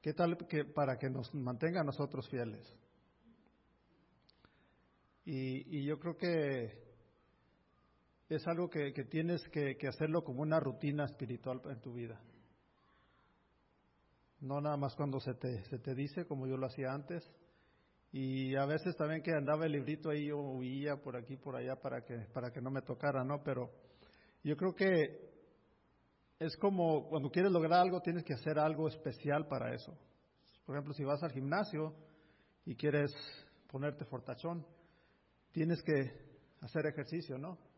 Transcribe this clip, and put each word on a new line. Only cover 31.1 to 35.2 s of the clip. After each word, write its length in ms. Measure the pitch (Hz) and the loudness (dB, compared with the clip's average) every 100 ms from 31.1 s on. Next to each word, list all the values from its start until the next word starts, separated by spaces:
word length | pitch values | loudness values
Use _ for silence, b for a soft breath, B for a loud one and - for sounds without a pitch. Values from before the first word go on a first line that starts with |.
| 143 | 0
al 100 | 165 | 0
gimnasio 600 | 123 135 175 214 156 156 - B B B B B B | -2 0 2 0 0 -2 -6 B B B B B B
y 120 | - 120 | -10 0
quieres 340 | 147 147 143 - B B B B _ | 2 4 2 -2 B B B B _
ponerte 340 | 135 147 147 | -4 -4 -4
fortachón, 640 | - 127 - 123 165 170 151 b b b b b | -8 -8 -6 -6 -4 -6 -8 b b b b b